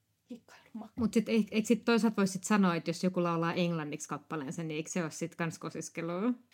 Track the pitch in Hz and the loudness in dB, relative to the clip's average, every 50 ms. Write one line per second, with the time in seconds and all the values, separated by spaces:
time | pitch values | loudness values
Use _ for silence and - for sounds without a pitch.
0 | _ _ _ _ _ _ 247 240 - _ - - - _ - 220 220 214 - - | _ _ _ _ _ _ -16 -16 -16 _ -20 -20 -20 _ -14 -14 -14 -10 -4 -2
1 | 233 214 - 233 220 - 220 226 208 - - 220 214 - 240 226 - - 233 226 | -2 0 2 0 0 2 2 2 2 2 0 -2 2 2 2 2 4 4 4 4
2 | 226 233 220 - 196 190 - 185 - - 220 202 196 180 170 165 156 - 160 - | 4 4 4 4 2 2 0 -2 0 2 4 4 6 4 4 2 0 -2 -2 0
3 | - 180 185 180 175 170 170 165 165 165 - - 175 170 170 160 151 147 147 151 | 0 0 2 2 2 2 2 2 0 0 2 2 0 0 0 -2 -2 -4 -6 -8
4 | - - 156 147 - _ 160 156 139 131 - - 170 160 151 151 160 - - 185 | -8 -8 -8 -8 -8 _ -8 -6 -6 -6 -6 -6 -6 -4 -4 -6 -6 -4 -4 -4
5 | 165 156 - - 170 165 - - 175 165 160 - - 165 - 156 160 - - - | -4 -4 -4 -6 -8 -8 -4 -4 -4 -4 -4 -6 -10 -10 -10 -10 -10 -10 -8 -8
6 | 165 165 175 180 202 247 247 - - _ | -6 -4 -4 -2 0 0 -2 -2 -6 _